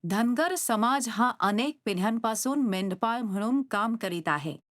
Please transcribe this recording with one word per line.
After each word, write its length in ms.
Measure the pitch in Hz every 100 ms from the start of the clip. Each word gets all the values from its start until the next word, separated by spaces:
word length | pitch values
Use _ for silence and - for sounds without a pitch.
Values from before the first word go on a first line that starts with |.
धनगर 520 | 170 196 233 247 339 370
समाज 540 | - 220 233 269 240
हा 220 | 196 247 -
अनेक 380 | 190 208 277 302 -
पिढ्यांपासून 760 | 185 202 233 226 220 254 285
मेंढपाळ 600 | 247 185 196 185 226 233
म्हणून 400 | 226 196 214 269
काम 340 | 262 202 226 226
करीत 320 | 190 175 160
आहे 280 | 147 147 139 _